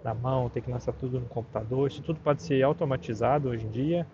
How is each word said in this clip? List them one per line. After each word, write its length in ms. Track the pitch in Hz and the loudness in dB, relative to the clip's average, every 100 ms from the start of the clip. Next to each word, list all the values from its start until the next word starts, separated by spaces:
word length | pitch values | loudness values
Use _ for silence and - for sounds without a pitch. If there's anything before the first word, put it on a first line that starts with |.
na 100 | 120 | -4
mão, 340 | 113 123 131 123 | -2 0 0 0
tem 140 | 127 | -4
que 80 | 127 | -4
lançar 220 | 123 - | -4 -4
tudo 260 | - 127 127 | -4 -4 -4
no 80 | 120 | -4
computador, 600 | 120 113 107 110 127 139 | -6 -4 -6 -2 0 0
isso 120 | - | -2
tudo 200 | - 160 | -6 -2
pode 200 | 151 143 | 2 0
ser 220 | - 135 | 2 4
automatizado 880 | 135 160 151 131 - 110 117 147 135 | 4 4 0 0 -2 2 4 4 2
hoje 180 | 117 110 | -2 -4
em 40 | |
dia 360 | 113 147 170 165 | -2 0 0 -2